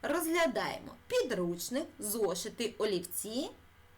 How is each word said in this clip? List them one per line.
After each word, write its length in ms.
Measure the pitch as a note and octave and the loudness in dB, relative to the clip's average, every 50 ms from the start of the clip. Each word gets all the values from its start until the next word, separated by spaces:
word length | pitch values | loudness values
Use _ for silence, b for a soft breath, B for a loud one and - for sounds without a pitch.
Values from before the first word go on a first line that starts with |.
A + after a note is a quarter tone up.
Розглядаємо 920 | - A#3+ C#4+ F4 E4 D#4+ E4 F4 E4 D#4 A3 G#3 F#3 D3+ - - - - - - - - | 0 2 2 2 2 2 4 4 4 4 4 2 -2 -2 -4 -6 -8 -12 -16 -16 -8 0
підручник, 800 | A#4+ B4 A4 C4+ A#3 F3+ F3+ E3+ F3 F3 - - A#3+ C4+ E4 - - - | 2 2 2 2 2 0 2 0 0 -2 -4 -2 -2 -2 -2 -4 -8 -10
зошити, 760 | - G#3 G3+ A#3 G#3+ F#3 F3 F3+ - A3 - - A#3+ A3+ - - | -6 -4 0 2 2 2 2 0 -2 -6 -4 -2 -4 -4 0 0
олівці. 720 | G#3 A3 G3 F3 F3 - - - - G#3 A3 B3 D#4 G#4 - - - - - - - - - | 0 2 2 0 -2 -2 -6 -4 -4 -2 -2 -2 -2 -4 -6 -12 -20 -20 -20 -20 -20 -20 -6